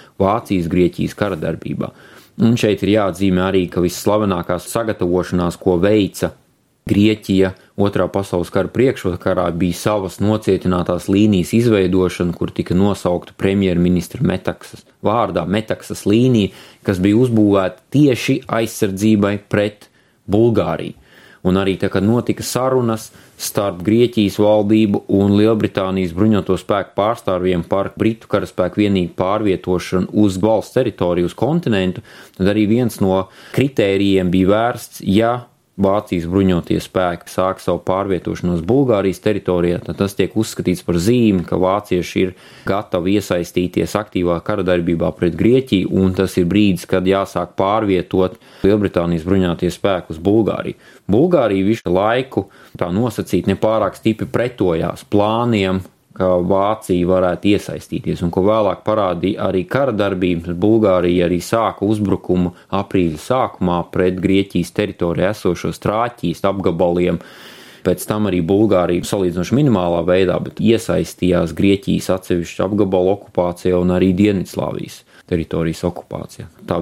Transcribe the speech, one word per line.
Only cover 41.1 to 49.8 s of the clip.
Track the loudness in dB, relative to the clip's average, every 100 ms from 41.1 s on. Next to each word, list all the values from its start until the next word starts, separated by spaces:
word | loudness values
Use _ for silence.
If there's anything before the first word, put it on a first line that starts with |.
| 2 4 2 0
ka | 0
vācieši | 0 0 -2 -4 -2 -2
ir | -2 -4 -20 -14 -4
gatavi | -4 -2 -2 0 0
iesaistīties | 0 -4 -2 -4 -2 -2 -2 -2
aktīvā | -4 -2 0 -2
kara | -2 -2 0
darbībā | 0 0 0 -2 0
pret | -2 2
Grieķiju, | 2 2 2 -2 0 0
un | 0 2
tas | 0 0
ir | 2
brīdis, | 4 2 0 -2
kad | -2 2
jāsāk | 0 0 -4 -6 -2
pārvietot | 0 0 0 0 0 0 0 -4 -20 0
Lielbritānijas | 2 2 2 0 0 -2
bruņotie | 0 2 2 0 -2
spēki | -2